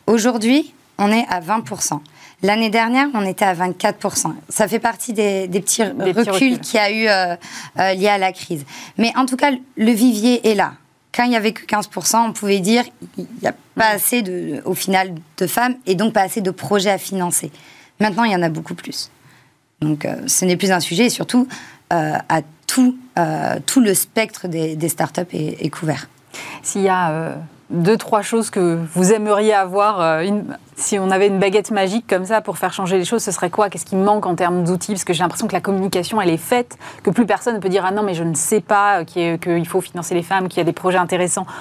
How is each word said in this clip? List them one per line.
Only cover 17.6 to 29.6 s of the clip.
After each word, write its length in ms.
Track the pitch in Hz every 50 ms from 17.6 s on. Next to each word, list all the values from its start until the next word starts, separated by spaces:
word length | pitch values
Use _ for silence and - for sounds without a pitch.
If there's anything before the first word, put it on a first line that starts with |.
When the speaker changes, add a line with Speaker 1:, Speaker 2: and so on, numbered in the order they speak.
| - - - - - _ _ -
Speaker 1:
Maintenant, 260 | 208 214 175 220 233
il 80 | 226
y 40 | 196
en 60 | 175
a 60 | 170 165
beaucoup 240 | 151 160 160 - 175
plus. 360 | - - - - - - - _ _ _ - - _ _ _ _ _ _ _ _ -
Donc, 240 | 151 156 151 147 -
euh, 100 | - - - -
ce 180 | - - - 190
n'est 120 | 180 180
plus 140 | 175 202 190
un 100 | 185 175
sujet 260 | - - 170 185 240
et 40 | 233
surtout, 380 | - - 156 - - 247 262 254 - - - - - - _ -
euh, 200 | 175 165 156 151 147 - - -
à 120 | 160 160 147 156 156 _ -
tout, 300 | - - 262 254 254 254 - - - - 175
euh, 400 | 170 156 156 151 - - - - -
tout 160 | - - 269
le 140 | 233 202 185
spectre 540 | 180 - - - 226 220 214 - - - 175
des, 280 | 160 165 160 160 156
des 120 | 156 165 160
startups 340 | - - 165 - - - 175 -
est, 320 | - 160 151 156 - - -
est 60 | 143
couvert. 380 | - - 165 156 143 - - - _ _ _ _ - - - - - -
Speaker 2:
S'il 200 | - - - 202
y 60 | 190 190
a, 220 | 185 180 180 160
euh, 240 | 156 160 160 160 - 156 160 151 - - _ -
deux, 260 | - 175 165 202 226
trois 260 | 220 - - 226 208
choses 280 | 202 - 233 226 208 -
que 280 | - 196 180 170 170 165 165 156 -
vous 180 | 175 185 185
aimeriez 420 | 226 214 208 214 208 202 214 214 214
avoir, 460 | 196